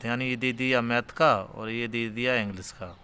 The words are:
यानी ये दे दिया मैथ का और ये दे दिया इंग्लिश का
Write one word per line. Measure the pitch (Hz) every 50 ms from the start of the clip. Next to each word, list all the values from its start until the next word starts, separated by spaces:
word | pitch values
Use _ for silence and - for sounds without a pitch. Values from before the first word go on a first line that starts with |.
| -
यानी | 117 120 123 131 127
ये | 127
दे | 123 135 131
दिया | 120 120 131 131 131 123
मैथ | 117 117 120 120
का | 120 - - - 160 151 123
और | 98 95 - - 107 110 110
ये | 113 117 120 113
दे | 110 117 117 113
दिया | 107 117 120 127 127
इंग्लिश | 117 107 101 95 92 90 -
का | - - 95 90 85 -